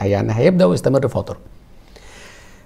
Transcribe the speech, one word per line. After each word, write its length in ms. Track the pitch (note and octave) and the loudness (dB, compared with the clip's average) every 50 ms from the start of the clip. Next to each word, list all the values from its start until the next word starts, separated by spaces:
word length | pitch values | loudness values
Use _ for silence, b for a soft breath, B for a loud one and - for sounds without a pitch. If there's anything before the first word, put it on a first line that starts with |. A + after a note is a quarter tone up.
يعني 320 | - G2 G2+ G2+ A2+ - A2 | -2 -2 -2 0 -2 -2 -2
هيبدا 320 | A2+ C3 F3+ F#3 F3 F#3 | 2 2 2 4 4 2
ويستمر 440 | F3+ F3 - - - C3+ C#3 - A#2+ | 2 2 0 0 0 0 0 0 -2
فتره. 280 | - F#2 - - - - - - - - - - B B B B B B B B B B B B B B B B B B B | -4 -4 -6 -6 -12 -16 -16 -20 -20 -20 -20 -20 B B B B B B B B B B B B B B B B B B B